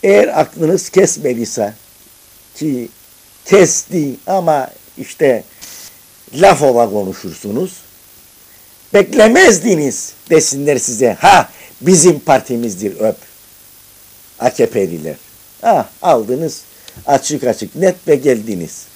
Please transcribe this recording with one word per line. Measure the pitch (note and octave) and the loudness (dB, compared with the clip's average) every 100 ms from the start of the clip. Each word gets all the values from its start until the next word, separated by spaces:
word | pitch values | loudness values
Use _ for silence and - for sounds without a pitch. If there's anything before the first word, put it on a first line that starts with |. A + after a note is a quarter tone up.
Eğer | G#3 G3+ E3+ D#3 | 4 4 2 0
aklınız | D#3+ - D#3+ F#3 - | -2 -2 -2 -2 0
kesmediyse, | - F3+ - C3+ A#2+ A2+ - G#2 G#2+ _ _ _ _ _ _ _ - | 2 2 0 -4 -4 -6 -4 -6 -6 _ _ _ _ _ _ _ -10
ki | D#3 B2+ A2+ _ _ _ _ _ - | -6 -6 -8 _ _ _ _ _ 0
kesti | G3 F3+ - - F3 D3 A#2+ - | 4 4 0 -6 -4 -4 -8 -4
ama | F#3+ E3+ D3+ - - - - | -2 0 -2 -2 -12 -20 -18
işte | B2+ - D3 A#2 - - - - - - _ _ - | -16 -2 0 0 -4 -20 -20 -20 -20 -20 _ _ -18
laf | C3+ F#3+ D#3+ | 2 2 4
ola | C#3+ A#2+ A#2 | 2 2 0
konuşursunuz, | G#2 F#2+ F#2 F#2+ D#2+ G#2 A2 F#3 - - _ _ _ _ _ _ _ _ _ _ | -2 -6 -10 -14 -14 -8 -6 -8 -10 -20 _ _ _ _ _ _ _ _ _ _
beklemezdiniz | G3+ G3 C#4+ A3 C4+ F#4 F#3 G#3 F3 C#3+ - - - - | 0 0 4 4 6 4 4 0 0 -2 -6 -14 -18 0
desinler | D#3+ - C#3 C#3+ C3+ | 2 2 -4 -2 -2
size, | - A2+ B2 G2 | -2 -2 -2 2
"Ha, | F#3 F#3 A2+ - - - | 4 4 2 -10 -20 -6
bizim | D3 F#3 E3+ D3+ | 2 4 4 2
partimizdir | - C3+ - A#2+ A#2 F#2 G#2 - | 2 0 0 -6 -6 -6 -8 -4
öp." | G#2+ - - _ _ _ _ _ _ _ _ _ _ - | -4 -4 -12 _ _ _ _ _ _ _ _ _ _ -4
A | A#2+ | -4
K | - A#2 | 0 -2
P'liler. | A2 F#2+ E2 D#2 D2 - _ _ _ | 0 -4 -6 -10 -14 -18 _ _ _
Ha, | A#3 F#3 G#2+ _ | 0 0 -2 _
aldınız | F3+ C3+ G#2 B2+ D#3+ - - - - - - | 0 0 0 -4 -6 -10 -20 -20 -20 -18 -2
açık | C3+ - D3 | -2 -2 -4
açık | B2 G#2+ G2+ D3 | -4 -4 -8 -2
net | F#3 F3+ - | -2 -2 0
ve | C#3+ | 0
geldiniz. | C#3 A#2+ A2 F#2+ D#2 - - | 2 0 -2 -8 -10 -14 -20